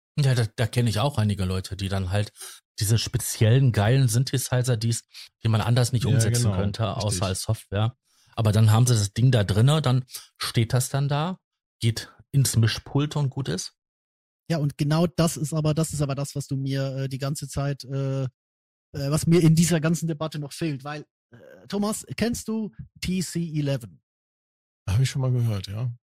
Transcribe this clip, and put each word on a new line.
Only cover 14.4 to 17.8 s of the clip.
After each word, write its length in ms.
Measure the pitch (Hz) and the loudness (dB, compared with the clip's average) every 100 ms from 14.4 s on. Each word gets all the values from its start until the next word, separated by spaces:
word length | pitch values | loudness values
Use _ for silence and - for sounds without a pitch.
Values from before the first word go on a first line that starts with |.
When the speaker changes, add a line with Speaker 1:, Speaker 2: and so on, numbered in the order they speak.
| - | -6
Speaker 3:
Ja, 80 | 165 | -2
und 200 | 147 - | -2 -2
genau 280 | 147 156 175 | 0 2 0
das 300 | - 160 - | 2 0 0
ist 180 | 147 | -4
aber, 200 | 160 151 | -2 0
das 180 | 151 160 | 0 -2
ist 100 | 147 | -2
aber 140 | 143 139 | -2 -4
das, 180 | 139 147 | -6 -8
was 120 | - | -6
du 80 | 135 | -4
mir, 400 | 135 135 135 131 | -2 -2 -4 -4
äh, 140 | 135 | -6
die 80 | 131 | -4
ganze 320 | 139 156 139 | -4 -6 -6
Zeit, 340 | - 139 139 | -4 -4 -4